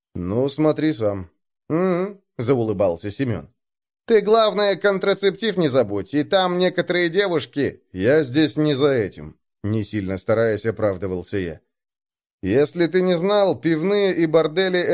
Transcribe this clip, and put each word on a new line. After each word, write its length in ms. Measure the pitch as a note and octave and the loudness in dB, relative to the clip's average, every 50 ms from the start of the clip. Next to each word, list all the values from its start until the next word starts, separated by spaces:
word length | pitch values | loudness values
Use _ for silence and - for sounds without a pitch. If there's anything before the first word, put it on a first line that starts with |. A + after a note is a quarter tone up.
| _ _ - | _ _ -12
«Ну, 320 | F2+ F2 F2+ G#2 A#2+ C3+ C#3+ | -8 -6 -4 -2 -2 -2 -2
смотри 440 | C3+ D3+ D#3 D#3 D3+ D3+ D3+ D#3 D3 | -2 0 0 0 0 0 0 -2 -2
сам». 380 | A2+ A2 G#2 G2+ G2 F2+ - _ _ _ _ _ _ _ - | 0 -2 -2 -2 -4 -8 -12 _ _ _ _ _ _ _ -6
«Угу», 520 | D3 E3 F#3 F#3+ F3 F3 F#3+ G#3 G3+ - _ _ _ - | -2 -2 0 0 0 -2 -4 -6 -8 -14 _ _ _ -4
заулыбался 720 | A#2+ A2+ C#3 B2 A2+ A2 G#2 F#2 G2+ F#2 E2+ E2+ - G#2 | -2 0 0 2 0 0 0 0 0 0 0 -2 -6 -8
Семен. 380 | - - C#3 B2 G#2+ G2+ C#2+ - _ _ _ _ _ _ _ _ _ _ _ | -6 -4 -4 -4 -4 -6 -8 -14 _ _ _ _ _ _ _ _ _ _ _
«Ты, 140 | - A#3 G#3 | 2 2 4
главное, 560 | F#3 G#3 A3 A3+ A3 G#3+ F#3 G#3 G#3 G3+ F#3+ | 4 4 4 4 4 2 2 2 2 0 2
контрацептив 800 | - - G3+ G3 F#3 F#3+ G3 F#3+ G3 G3 G3 F#3 - A3+ A3 F#3 | 2 2 0 0 2 0 0 0 0 0 -2 -2 0 -2 -4 0
не 120 | F#3 E3 C#3+ | 0 0 2
забудь, 460 | A#2 C3+ A#2 G2 G2+ G2+ F#2+ - C3+ | 2 2 2 0 -2 -6 -6 -2 -2
и 100 | D3 D3 | -2 0
там 340 | D3+ G3 F#3+ F#3 F3+ F3+ F3+ | 0 0 0 2 0 0 0
некоторые 500 | F3+ F3+ F3+ F3+ E3+ - F3+ F3 F3 E3+ | 0 0 0 -2 -2 -2 0 0 0 0
девушки». 760 | D#3+ G3 G3+ F#3+ E3+ D3 - - - C#3+ B2+ F#2 - - _ _ - | 0 0 0 0 0 -2 -4 -4 -4 -2 -2 -2 -4 -8 _ _ -6
«Я 300 | F#2 F#2+ A#2+ D3 D#3+ D3 | -2 2 4 4 4 2
здесь 340 | B2 B2 D#3 D#3 D3 - | 2 2 2 2 2 0
не 180 | D3+ D3+ D3+ C#3+ | 0 0 0 2
за 160 | B2 C#3+ C#3+ | 2 2 2
этим», 460 | C3+ A#2+ G2+ F2+ - D#2 D2+ D#2 - _ _ _ _ _ - | 2 0 0 -2 -6 -10 -16 -16 -18 _ _ _ _ _ -6
не 200 | G2+ A2 A2 G2+ | -4 -2 -2 -4
сильно 340 | - - G#2+ F#2+ F#2 F#2+ F#2+ | -4 -4 -4 -4 -4 -6 -4
стараясь, 480 | - - G#2+ G#2 A#2 A2+ G#2+ G2+ - | -2 0 2 2 2 2 0 0 -2
оправдывался 720 | A2+ G2 G2+ G#2+ G2+ F#2+ F2 G2+ F#2 F#2 F2+ F2 - - G2+ | -4 -2 0 0 -2 -2 -2 -4 -6 -6 -6 -6 -6 -4 -4
я. 220 | F2+ E2 D#2 - _ _ _ _ _ _ _ _ _ _ _ _ _ _ _ _ - | -4 -4 -6 -10 _ _ _ _ _ _ _ _ _ _ _ _ _ _ _ _ -2
«Если 440 | F#2 G#2 C3+ D3 D3 - F3 E3+ | 0 2 2 2 0 0 0 0
ты 160 | D3+ E3 F#3 F#3 | 0 2 2 2
не 140 | F#3 F3+ | 2 0
знал, 420 | E3 F3 G3+ G#3 G#3 G3 F3+ C#3+ A#2+ | 0 0 0 2 2 2 2 0 0
пивные 560 | - E3 E3 D#3 E3 G3 G#3 G#3 G3+ F#3+ E3 | 0 0 0 0 0 0 0 2 2 0 2
и 120 | D#3 E3 | 0 2
бордели — 520 | D#3 D#3 E3 D#3 D#3 D#3 F#3 F#3+ F#3+ F#3 F3+ E3+ - | 2 4 2 2 2 0 -2 0 0 0 0 0 0